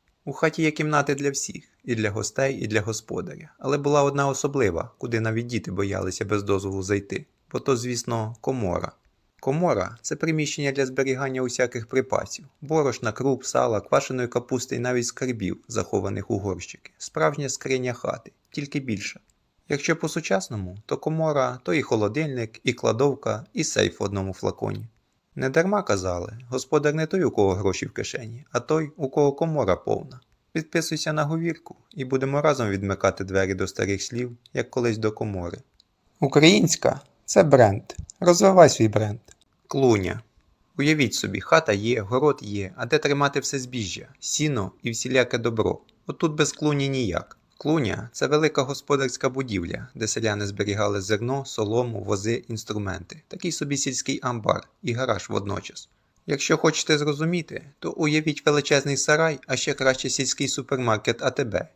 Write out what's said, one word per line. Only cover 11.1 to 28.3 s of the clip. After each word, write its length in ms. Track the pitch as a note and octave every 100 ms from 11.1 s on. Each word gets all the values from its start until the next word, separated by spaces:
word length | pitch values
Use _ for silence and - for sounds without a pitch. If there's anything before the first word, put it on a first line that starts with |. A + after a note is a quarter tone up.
| B2+ C3+ B2+
усяких 460 | B2+ - B2 A#2+ A2
припасів. 580 | B2+ C3+ G2+ - - - _
Борошна, 500 | C#3 D#3 C#3 A2+ A#2
круп, 340 | G2+ C3 B2+ -
сала, 360 | B2+ B2 G#2+
квашеної 460 | - C#3 - B2+ A#2+
капусти 480 | A#2+ A#2 B2+ - B2
і 40 |
навіть 260 | B2 B2+ A#2+
скарбів, 520 | - C3 A#2 F#2 F#2+ -
захованих 640 | G#2 F#2+ G#2 G2 G2+ G2
у 80 | G#2+
горщики. 520 | G2+ F2+ - - - -
Справжня 520 | - - D#3 C#3+ C#3
скриня 440 | - C3+ C3 B2+
хати, 380 | A#2 - - - _ _
тільки 280 | - C#3+ D3+
більша. 400 | C3 G2+ - - _ _ _ _ -
Якщо 260 | C#3+ - D#3+
по-сучасному, 840 | D#3+ E3+ - F#3+ - A2 F#2 F#2+ -
то 120 | C3+
комора — 600 | - D#3+ D#3+ C#3+ B2+ B2
то 100 | -
і 80 | E3
холодильник, 800 | B2 A2+ G#2 A2+ D#3 B2+ A2+ -
і 100 | -
кладовка, 720 | A#2+ A#2+ A2+ C#3+ C3+ - A2 -
і 100 | A#3
сейф 360 | D3+ - G2+ -
в 40 |
одному 300 | G2+ G2+ F#2+
флаконі. 540 | F#2 G#2 - G#2+ G2+ A2+ _ _ _ _ -
Недарма 480 | C3 C3+ F3+ G#3
казали: 540 | F#3+ G2+ F#2 F2 F2+ A2+ B2
«Господар 440 | C3 - D3+ D3
не 120 | D#3 D#3
той, 180 | F#3+
у 80 | C#3+
кого 220 | - G2
гроші 320 | F#2 G2 F#2 -
в 60 |
кишені, 540 | - - - G#2+